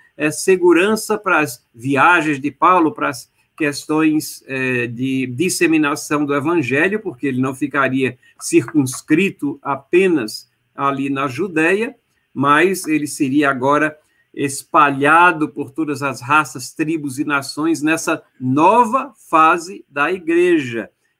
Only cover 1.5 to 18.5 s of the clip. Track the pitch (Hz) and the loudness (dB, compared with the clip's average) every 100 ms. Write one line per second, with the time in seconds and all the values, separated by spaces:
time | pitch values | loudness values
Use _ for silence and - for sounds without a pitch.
1.5 | - _ 117 127 139 151 175 156 139 139 | -6 _ -10 -2 2 4 4 2 -2 -6
2.5 | - 165 185 156 147 143 135 - _ _ | 0 4 4 2 0 -6 -6 -14 _ _
3.5 | - 151 139 - 156 156 151 156 - - | -4 -4 -4 -4 0 2 0 -4 -10 -10
4.5 | 135 127 123 120 120 135 131 127 120 180 | -4 -2 -2 -2 -4 -4 -2 -4 -2 -2
5.5 | - 170 160 147 147 - 147 147 143 139 | 0 2 2 0 -2 -4 -2 0 -2 0
6.5 | 175 127 135 180 214 190 123 143 127 135 | -2 0 0 0 -2 -6 -6 -4 -2 -2
7.5 | 131 143 143 131 131 131 127 _ _ - | -4 -4 -2 -2 0 -2 -4 _ _ -2
8.5 | 165 - 156 127 - - 151 196 - 143 | 0 2 0 -2 -4 -2 0 0 -4 -8
9.5 | 143 139 135 - 175 190 156 107 - - | -8 -8 -8 0 2 4 2 -2 -10 -18
10.5 | _ _ - 139 135 135 135 139 127 185 | _ _ -4 -2 -2 -4 -2 -4 -4 -4
11.5 | 156 160 196 226 - _ _ _ 127 139 | 0 2 0 -2 -8 _ _ _ -2 2
12.5 | 147 185 180 156 151 147 - 139 143 143 | 4 4 0 -2 -2 -4 -4 0 2 2
13.5 | 131 135 147 151 151 _ _ _ - 139 | 0 0 2 0 -4 _ _ _ -6 -6
14.5 | - - 165 147 135 143 165 175 160 151 | -6 -2 2 4 2 4 6 4 2 -4
15.5 | 147 131 - 151 135 139 120 123 151 151 | -6 -10 -6 -6 -4 -6 -6 0 0 0
16.5 | 139 - - 156 165 143 127 143 143 135 | -6 -12 -6 -4 -4 -6 -6 -4 -4 -4
17.5 | - 160 147 151 156 170 156 - _ 127 | -4 -2 -2 -2 -2 -2 -6 -8 _ -2